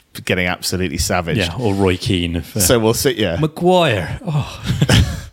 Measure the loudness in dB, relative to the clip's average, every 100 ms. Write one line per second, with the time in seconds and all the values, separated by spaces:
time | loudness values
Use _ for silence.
0 | _ -8 -2 0 0 -2 -4 -2 -2 -2
1 | -2 -2 0 -2 -2 -2 -2 2 2 2
2 | 0 -2 0 -4 -6 -2 2 4 2 2
3 | 0 0 0 0 -2 0 2 4 4 0
4 | -4 -8 -4 -4 -4 -6 -6 0 4 4
5 | 4 -2 -12